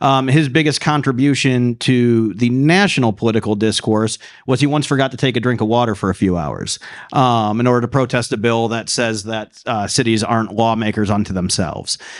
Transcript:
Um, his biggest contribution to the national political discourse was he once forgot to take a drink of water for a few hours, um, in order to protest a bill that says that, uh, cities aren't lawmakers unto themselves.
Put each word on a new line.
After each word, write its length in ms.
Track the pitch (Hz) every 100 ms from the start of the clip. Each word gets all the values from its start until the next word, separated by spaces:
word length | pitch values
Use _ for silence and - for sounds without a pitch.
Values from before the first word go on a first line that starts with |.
Um, 260 | 139 135 131
his 220 | 143 147
biggest 320 | 139 151 135
contribution 960 | - 151 139 123 143 135 139 127 123 120
to 580 | - 127 120 117 110
the 160 | 92 120
national 640 | 127 147 180 196 - 120
political 420 | 101 113 110 101
discourse 640 | 104 107 101 - 107 110 - - - -
was 100 | 127
he 80 | 143
once 200 | 151 143
forgot 260 | 139 135
to 40 | 123
take 200 | 135 120
a 40 |
drink 200 | 117 117
of 80 | 107
water 260 | 117 120
for 160 | 101 98
a 60 | 95
few 200 | 98 90
hours, 440 | 73 50 50 - - - -
um, 480 | 151 127 117 107 107
in 80 | 123
order 140 | 123
to 60 | 117
protest 440 | 135 123 127 113
a 40 | 123
bill 300 | 117 113 113
that 220 | 113 -
says 340 | - 120 110
that, 400 | 104 110 107 - -
uh, 200 | 113 98
cities 380 | - 117 113
aren't 280 | 104 113 107
lawmakers 580 | 104 113 113 107 107 104
unto 220 | 104 101
themselves. 640 | 95 90 - 82 62 - - - -